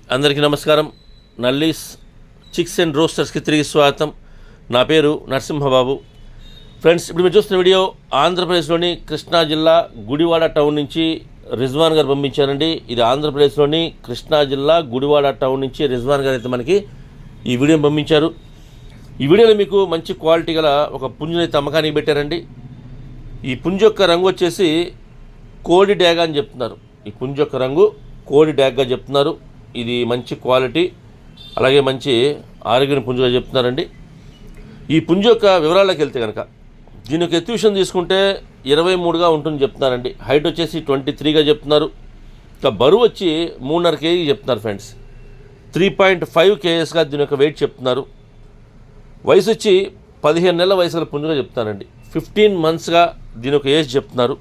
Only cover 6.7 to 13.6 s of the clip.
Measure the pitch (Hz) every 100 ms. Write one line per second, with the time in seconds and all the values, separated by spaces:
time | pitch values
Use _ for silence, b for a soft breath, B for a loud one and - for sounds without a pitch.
6.7 | b 160 175 - 165 180 185 208 190 185
7.7 | 190 190 - - 123 160 180 175 175 147
8.7 | 165 175 170 - 151 - 170 160 156 156
9.7 | 165 - 117 104 143 170 165 160 160 147
10.7 | 151 143 165 160 160 - - - 127 131
11.7 | 135 165 156 135 139 139 139 139 139 160
12.7 | 160 - 117 117 135 151 139 143 147